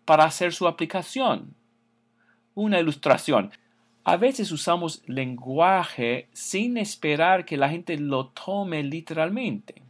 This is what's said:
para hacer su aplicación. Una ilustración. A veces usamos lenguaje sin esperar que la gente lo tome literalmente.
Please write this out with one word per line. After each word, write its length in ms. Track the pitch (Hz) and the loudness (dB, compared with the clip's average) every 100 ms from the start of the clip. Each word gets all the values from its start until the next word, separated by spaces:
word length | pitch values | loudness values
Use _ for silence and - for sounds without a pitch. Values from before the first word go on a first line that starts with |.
| - | 4
para 180 | 156 | 6
hacer 300 | 156 - 180 | 6 2 -4
su 120 | 170 175 | 0 -2
aplicación. 880 | - 165 190 - 262 247 113 - - _ _ _ _ _ _ _ _ _ | -2 -4 -6 -6 -2 0 0 -6 -20 _ _ _ _ _ _ _ _ _
Una 260 | - 214 190 | -4 0 2
ilustración. 720 | 165 143 147 127 - 123 98 - _ _ _ _ | 2 0 2 2 4 2 2 -6 _ _ _ _
A 140 | - 175 | 0 4
veces 340 | 240 269 180 | 2 0 -4
usamos 520 | 156 - 175 165 - - | -4 -2 0 -2 -8 -8
lenguaje 1200 | 127 127 123 127 135 175 190 170 - 120 123 - | -6 -6 -8 -4 2 4 4 0 -4 -2 -2 -6
sin 460 | - - 190 240 240 | -14 -6 -4 -2 -2
esperar 680 | 208 - 151 147 170 190 | -4 -4 -2 2 4 4
que 140 | 160 147 | 0 0
la 100 | 139 | 0
gente 300 | 170 175 156 | 0 -6 -4
lo 300 | 147 135 131 | -2 -2 -4
tome 540 | - - 202 196 160 | -10 -6 -6 -4 -4
literalmente. 1000 | 139 165 160 160 160 214 233 104 - - _ | -6 -8 -6 -2 -2 -2 -4 -6 -10 -20 _